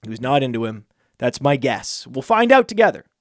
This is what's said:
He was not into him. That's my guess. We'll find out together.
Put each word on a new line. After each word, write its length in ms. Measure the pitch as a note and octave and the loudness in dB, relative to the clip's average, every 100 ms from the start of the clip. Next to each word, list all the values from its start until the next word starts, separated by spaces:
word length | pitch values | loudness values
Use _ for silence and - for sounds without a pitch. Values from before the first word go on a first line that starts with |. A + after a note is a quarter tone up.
He 80 | A2 | -14
was 100 | A2+ | -8
not 220 | B2+ C#3+ | -2 0
into 220 | C3+ A#2 | 0 -2
him. 220 | A2+ A2 G#2 _ _ _ | -4 -6 -16 _ _ _
That's 220 | B2 - | -4 -2
my 160 | C3+ C#3+ | 0 0
guess. 500 | C3 G#2 - - - | -2 -4 -6 -12 -10
We'll 160 | B2 | -12
find 300 | - A3+ A#3+ | 0 2 6
out 160 | C4+ A#3+ | 4 4
together. 360 | G#3 G#3+ D2+ - _ | 2 2 2 -10 _